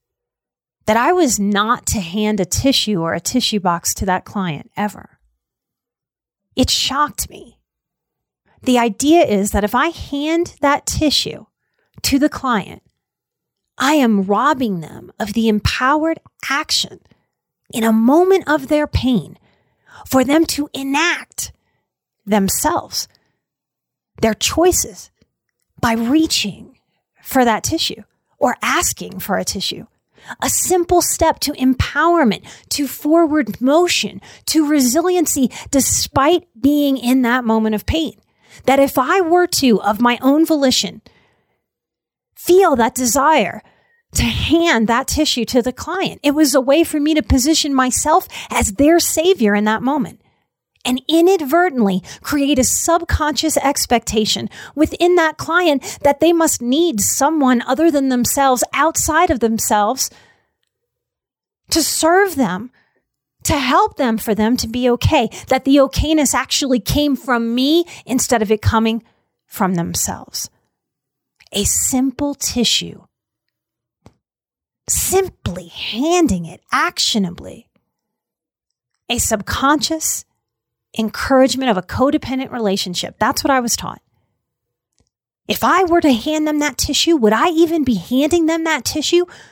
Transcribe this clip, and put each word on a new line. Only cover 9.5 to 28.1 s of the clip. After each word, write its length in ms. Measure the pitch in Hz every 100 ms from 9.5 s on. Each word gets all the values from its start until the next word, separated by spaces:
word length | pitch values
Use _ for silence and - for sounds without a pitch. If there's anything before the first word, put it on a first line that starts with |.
that 120 | 208
if 120 | 202 240
I 120 | 320
hand 680 | 330 - 277 302 330 349 -
that 240 | 285 294 -
tissue 600 | - 311 - - - 220 _ _ _ _ _
to 160 | - 269
the 100 | 294
client, 540 | - 262 220 - - _ _ _ _ _ _ _ _ _ -
I 160 | 269 302
am 280 | 240 208
robbing 560 | 190 202 262 285 247 180
them 320 | 156 - - -
of 140 | 208
the 160 | 226 226
empowered 720 | 214 - - 254 302 320 320 _ _ -
action 520 | 277 311 - - - _ _ _ _ _ _ _
in 100 | -
a 80 | 226
moment 560 | 220 226 302 370 381 285
of 220 | 302 269
their 180 | 302 294
pain 500 | - 247 240 - - _ _ _ _ _ - -
for 160 | 262
them 220 | 254 302 330
to 240 | - 285
enact 800 | 262 269 277 349 277 - - - - _ _ _ _ _ _ -
themselves, 840 | 208 190 - 302 349 - - - _ _ _ _ _ _ _ _ _ _ -
their 120 | 220
choices, 800 | 214 - - 359 349 226 190 - _ _ _ _ _ _ _
by 120 | 240
reaching 840 | 226 233 302 320 - 214 - - _ _ _ _ _
for 220 | - 262
that 200 | 240 208
tissue 400 | - 320 - 220 -